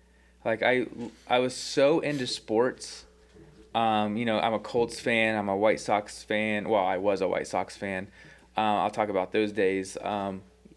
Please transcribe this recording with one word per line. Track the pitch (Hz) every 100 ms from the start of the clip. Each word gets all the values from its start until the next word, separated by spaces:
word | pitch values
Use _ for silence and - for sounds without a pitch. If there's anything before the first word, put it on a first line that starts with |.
| _ _ _ _
Like, | 117 110
I, | 120 127 - - 113 - -
I | 123
was | 127
so | 127 - - 139 160
into | 131 147 123
sports. | - - 110 127 - - - - - _ - - - -
Um, | 113 113 107 107 107
you |
know, | 117 107
I'm | 113
a | 107
Colts | - 123 117 -
fan, | 123 113 110 110
I'm | 101
a | 98
White | 110 -
Sox | - 104 104 -
fan. | - 107 107 104 95
Well, | 107
I | 92 92
was | 101 98
a | 92
White | 92 73
Sox | 95 92 -
fan. | 101 92 98 - - - - -
Uh, | 107 101
I'll | 95
talk | 113 104
about | 95 92
those | 110 104
days. | 101 95 95 95 -
Um, | 95 104 98 95 92 _ -